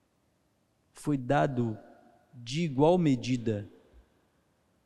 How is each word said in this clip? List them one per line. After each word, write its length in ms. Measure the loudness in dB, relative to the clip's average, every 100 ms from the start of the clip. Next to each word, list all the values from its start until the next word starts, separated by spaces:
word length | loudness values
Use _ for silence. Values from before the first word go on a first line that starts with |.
| _ _ _ _ _ _ _ _ _
foi 240 | -10 -4 -4
dado 640 | 0 0 2 0 -4 -6 -14 -20 -20 _ _
de 280 | -18 -8 -4
igual 360 | -2 4 4 6
medida. 720 | 4 2 0 -2 -2 -4 -8 -20 _ -20 _ _ _ _ _ _ _ _